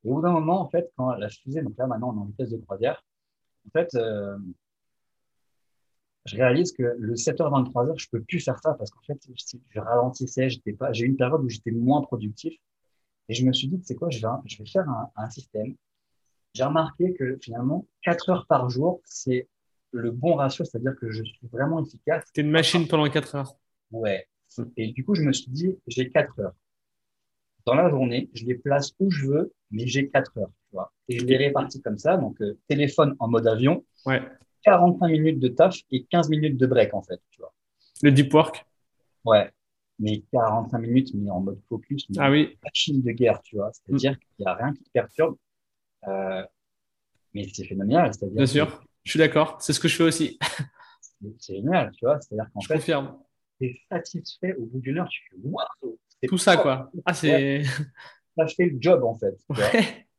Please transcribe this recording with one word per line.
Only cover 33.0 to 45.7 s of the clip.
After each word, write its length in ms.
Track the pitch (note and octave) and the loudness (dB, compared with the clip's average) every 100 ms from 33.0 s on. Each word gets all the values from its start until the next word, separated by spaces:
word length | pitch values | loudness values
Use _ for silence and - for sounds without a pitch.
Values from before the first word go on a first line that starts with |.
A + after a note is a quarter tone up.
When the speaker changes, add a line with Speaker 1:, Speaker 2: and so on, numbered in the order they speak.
| C#3+ C#3 | 2 2
Speaker 1:
en 80 | A2+ | 0
mode 180 | A#2 A2+ | 2 4
avion, 380 | A2 C3 E3+ _ _ | 4 2 2 _ _
Speaker 2:
Ouais. 160 | C3+ C3 - - _ _ | -2 -2 -2 -18 _ _
Speaker 1:
quarante-cinq 460 | G#3 F3+ F3 F3+ F3 | 4 6 6 4 0
minutes 300 | D#3 D#3 C#3+ | 2 2 2
de 100 | B2+ | 0
taf 280 | B2 E3 - _ | 4 4 2 _
et 120 | C3 | -6
quinze 240 | - E3+ D3+ | 0 0 2
minutes 280 | D3+ D3+ C3 | 2 0 2
de 100 | B2+ | 4
break, 260 | A#2+ G#2 | 4 2
en 100 | G2+ | 0
fait, 180 | - F2+ _ | -8 -14 _
tu 80 | _ | _
vois. 140 | - _ _ _ _ - | -20 _ _ _ _ 4
Speaker 2:
Le 80 | D3 | 6
deep 240 | C3+ C3+ | 6 6
work. 320 | D3+ D3+ - _ _ _ _ _ _ | 4 4 -2 _ _ _ _ _ _
Speaker 1:
Ouais. 260 | A2+ G#2+ - _ _ _ _ - | 4 4 4 _ _ _ _ -6
Mais 240 | G#2+ G#2+ - | -4 -4 -2
quarante-cinq 460 | B2+ A2 A2+ A2 A#2 | 0 2 0 -2 -6
minutes, 320 | A#2 B2 - | 2 2 2
mais 160 | G2+ G2+ | -4 -4
en 100 | F2+ | -4
mode 200 | G2 F#2+ _ | -4 -8 _
focus, 400 | A2+ - C#3+ - | -10 -6 -8 -6
mais 60 | G2+ | 0
Speaker 2:
Ah 120 | C#3 | 4
oui. 280 | D3 D3+ - | 4 2 -4
Speaker 1:
machine 360 | - - - C#3 | -8 -4 0 0
de 120 | A#2+ | 0
guerre, 280 | A2+ A#2+ G2+ | 2 2 2
tu 140 | _ G#2+ | _ -6
vois. 140 | G#2 | -6
C'est-à-dire 400 | - - C3+ C3+ | -8 -4 0 0
Speaker 2:
Mm. 40 | C3 | -2
Speaker 1:
qu'il 280 | _ - | _ -6
n'y 20 | F#2+ | -4
a 80 | |
rien 180 | F2+ B2+ | -2 -4
qui 100 | C3+ | -6
te 80 | - | -2
perturbe. 460 | B2 A#2 - D#3+ - _ _ _ | -2 -2 0 0 0 _ _ _